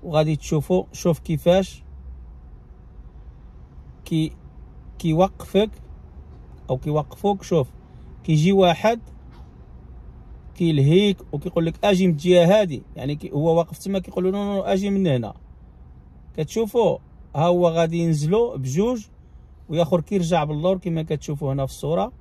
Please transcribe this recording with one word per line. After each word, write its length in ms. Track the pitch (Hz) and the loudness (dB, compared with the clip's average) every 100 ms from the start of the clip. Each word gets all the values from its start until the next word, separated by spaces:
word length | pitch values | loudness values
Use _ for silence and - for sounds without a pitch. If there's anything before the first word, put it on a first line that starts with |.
وغادي 320 | - 156 156 156 | -2 0 0 0
تشوفوا، 480 | - 156 139 180 190 | -2 -2 0 -2 -2
شوف 260 | - 180 160 | -4 -2 -2
كيفاش 640 | - 156 - 180 185 - - - - - - - - - - - - - - - - - - - - - - - - | -2 -2 2 2 2 -8 -20 -18 -18 -18 -18 -20 -20 -20 -20 -20 -20 -20 -20 -20 -20 -20 -20 -20 -20 -20 -20 -20 -4
كي-، 260 | 165 156 - - - - - - - | -2 -2 -6 -20 -20 -20 -20 -20 -6
كيوقفك 720 | 170 156 190 - - 196 214 - - - - - - - - - - | -2 2 2 0 -2 0 0 -4 -20 -20 -20 -20 -20 -20 -20 -20 -8
أو 80 | 131 | -6
كيوقفوك. 680 | 156 151 143 - 202 196 | -2 -2 -4 -4 -2 -2
شوف، 240 | - 170 131 - - - - - | 0 0 0 -6 -20 -20 -20 -14
كيجي 280 | - 156 160 | 0 2 4
واحد 480 | 196 180 165 214 233 - - - - - - - - - - - - - - - - | 6 4 4 2 0 -6 -20 -20 -20 -20 -20 -20 -20 -20 -20 -20 -20 -20 -20 -20 -2
كيلهيك 640 | 170 151 135 170 208 190 - | 0 4 6 6 4 0 -6
وكيقول 340 | 143 180 170 165 | -8 -4 -2 -2
لك: 200 | - 202 | -2 0
"أجي 220 | 190 185 | 2 2
من 60 | |
الجهة 460 | 156 170 180 170 208 | 2 4 6 8 6
هادي"، 240 | 202 127 - - | 2 -4 -12 -10
يعني 200 | 127 147 | -6 -6
كي-، 180 | 185 | -6
هو 240 | 143 165 165 | -2 2 2
واقف 200 | 170 165 | 0 -6
تما 220 | 190 196 | -6 -6
كيقول 240 | 180 - | -4 -4
له: 80 | 185 | -2
"نو، 120 | 202 | -2
نو، 100 | 202 | -4
نو، 80 | 202 | -4
أجي 280 | - 196 202 | -2 -2 0
من 180 | 196 185 | 0 0
هنا". 260 | 131 110 - - - - - - - - - - - | 0 -2 -12 -20 -20 -20 -20 -20 -20 -20 -20 -18 -8
كتشوفوا 600 | 151 - 226 240 208 143 - - - 143 | -6 -4 -2 2 2 0 -8 -20 -10 0
ها 100 | 165 | 2
هو 240 | 175 175 | 4 2
غادي 280 | 165 165 165 | 2 0 2
ينزلوا 600 | 170 156 151 202 240 214 | 0 0 2 2 0 -2
بجوج، 480 | 131 143 214 247 208 - - - - - - | -6 0 0 -2 -8 -20 -20 -20 -20 -20 -6
وياخر 320 | 151 165 175 | -2 2 0
كيرجع 420 | 151 202 170 170 | 0 -2 0 0
باللور 340 | 147 151 170 190 | 0 -2 0 -2
كما 260 | 180 165 | -2 -4
كتشوفوا 500 | 160 151 - 143 143 | -4 -6 -6 -6 -4
هنا 120 | 135 135 | -4 -4
في 60 | |
الصورة. 400 | - 143 170 208 - | -6 -4 -2 -2 -6